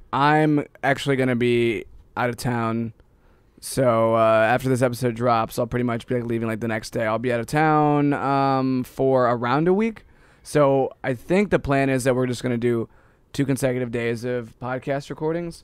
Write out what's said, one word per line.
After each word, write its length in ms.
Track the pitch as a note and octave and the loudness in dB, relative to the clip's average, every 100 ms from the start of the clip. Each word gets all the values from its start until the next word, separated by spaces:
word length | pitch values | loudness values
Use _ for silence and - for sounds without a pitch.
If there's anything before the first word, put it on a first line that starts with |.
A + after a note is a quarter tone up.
| - | -6
I'm 540 | C3 D3 D3+ D#3 D3 - - | 0 4 4 4 2 -2 -4
actually 340 | C3+ C3+ C#3+ C3 | -2 -2 -2 0
gonna 200 | B2+ A#2+ | 0 2
be 500 | A#2+ A#2+ A#2 G2+ - - - - | 2 2 2 -2 -8 -20 -12 -4
out 120 | B2 | -4
of 80 | A#2 | -4
town. 560 | C#3 A#2+ A2+ A2+ A2+ - _ _ _ _ _ - | -4 -2 -2 -4 -6 -10 _ _ _ _ _ -18
So, 520 | - - B2+ A2+ A2+ A2+ | -8 0 2 4 4 4
uh, 20 | |
after 500 | A2 A2 A2 B2 C3 | 4 4 4 2 0
this 140 | B2+ | 0
episode 320 | B2+ A#2+ B2 | 0 0 -4
drops, 420 | A2+ B2 A2+ A2+ - | 0 0 2 0 -4
I'll 120 | A#2 | -4
pretty 160 | B2 | -2
much 240 | B2 A#2 - | -2 -4 -4
be, 80 | B2+ | -4
like, 80 | |
leaving, 240 | A#2 A2+ A2+ | -2 -2 -2
like, 100 | A2 | -4
the 80 | A2+ | -4
next 240 | A2 - | -6 -6
day. 160 | B2+ A2 | -4 -2
I'll 140 | A2+ | -2
be 120 | B2 | -2
out 60 | A#2+ | -2
of 80 | A2+ | -2
town, 640 | D3+ D#3 D3+ D3+ D3 C#3+ | 0 2 4 4 2 2
um, 720 | C3+ B2+ C#3 C3+ C3+ C3 C3 | 0 0 0 2 0 0 -2
for 480 | B2 - C3+ C3 A#2+ | -4 -2 2 4 2
around 380 | A#2+ A#2+ C#3 E3+ | 0 0 0 2
a 40 | |
week. 320 | F#3+ A3+ G#3+ - - _ _ | 2 0 -4 -20 -20 _ _
So 480 | - D3 C#3 C3+ B2+ - | -4 2 4 4 0 -4
I 100 | C3 | -6
think 360 | B2 - F#3 G#3 | -6 0 0 2
the 100 | D#3+ | 0
plan 280 | C#3 C#3 C3+ | 0 0 2
is 140 | C3 | 0
that 140 | C3 B2+ | 0 0
we're 100 | B2+ | 0
just 160 | A#2+ | -2
gonna 160 | B2+ A#2+ | -4 -2
do 300 | A#2+ A#2 A2 - _ _ _ | 0 -2 -4 -12 _ _ _
two 140 | - C#3 | -4 -2
consecutive 460 | C3 C3 B2+ A#2+ | 0 0 -2 -4
days 320 | A#2+ A#2 A#2 | -4 -4 -4
of 340 | B2 B2 A2+ - | -4 -6 -8 -12
podcast 480 | B2 C3 C#3+ C#3 - | -8 -8 -4 -6 -6
recordings. 520 | C#3 D#3 E3+ E3+ - | -6 -4 -4 -8 -12